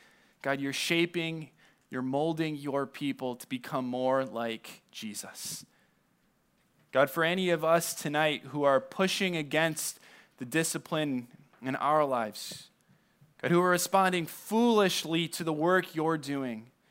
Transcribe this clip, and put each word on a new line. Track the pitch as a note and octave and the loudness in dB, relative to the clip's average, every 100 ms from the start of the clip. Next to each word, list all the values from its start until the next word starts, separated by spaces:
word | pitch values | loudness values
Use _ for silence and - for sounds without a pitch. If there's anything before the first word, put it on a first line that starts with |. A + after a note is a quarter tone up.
| _ _ _ _ | _ _ _ _
God, | C#3 C#3 | -4 -2
you're | C#3 | -2
shaping, | C3+ - E3+ E3+ F3 E3 D#3+ D#3 _ _ _ _ | -4 0 2 2 0 -4 -6 -10 _ _ _ _
you're | C3 | -6
molding | C3 C#3 D#3+ D#3+ D#3+ D3+ | -2 0 0 0 -2 -4
your | C#3+ C#3 C3+ | -4 -2 -4
people | - C#3+ C3 C3 A#2+ | -4 -4 -4 -6 -8
to | - | -8
become | B2+ - D3 B2+ | -10 -6 -6 -4
more | B2 B2+ C3+ | -2 0 2
like | C3 A2 A#2 A2+ - - _ | 0 -4 -4 -6 -10 -20 _
Jesus. | - A2 G2+ - - - - - _ _ _ _ _ _ _ _ _ _ _ _ | -12 -10 -10 -12 -12 -12 -12 -16 _ _ _ _ _ _ _ _ _ _ _ _
God, | - - | 2 2
for | - | 2
any | D#3+ F#3 F#3 | 0 2 2
of | E3 | 2
us | D#3+ E3+ - - | 4 2 2 -4
tonight | D#3+ D3+ D#3 C#3+ C3+ | -2 0 2 0 -6
who | D3 C#3 | 0 4
are | C3+ | 4
pushing | C3 - F#3+ - F#3+ E3+ | 2 0 0 2 0 -2
against | D3 D3+ E3 D#3 - - - - - _ | -2 2 2 0 -6 -8 -16 -20 -20 _
the | B2 | -2
discipline | D#3 D#3+ C#3+ - D#3+ D3+ C3 A#2+ - - _ | 0 0 -4 -4 -2 0 -2 -6 -16 -20 _
in | C3 C3+ | -6 -2
our | C3+ D3+ D3 | 2 2 2
lives, | B2+ A2 G2+ - - - _ _ _ _ _ _ _ | 0 -4 -6 -12 -14 -18 _ _ _ _ _ _ _
God, | F3 | 2
who | F3 | 4
are | F3+ | 6
responding | F3+ - G3 F#3+ F3+ D#3+ | 4 4 4 4 2 -2
foolishly | - - A3 A#3+ A3 G3 - D#3 E3 E3 | -10 -2 2 6 6 4 2 -2 -2 -2
to | - | -4
the | E3 | -4
work | D3+ E3 F#3 F3 D#3+ | 0 2 2 2 -2
you're | D#3+ D#3+ | -2 -2
doing, | C#3 C#3+ C3 A2+ A#2 _ _ | -4 -4 -4 -8 -12 _ _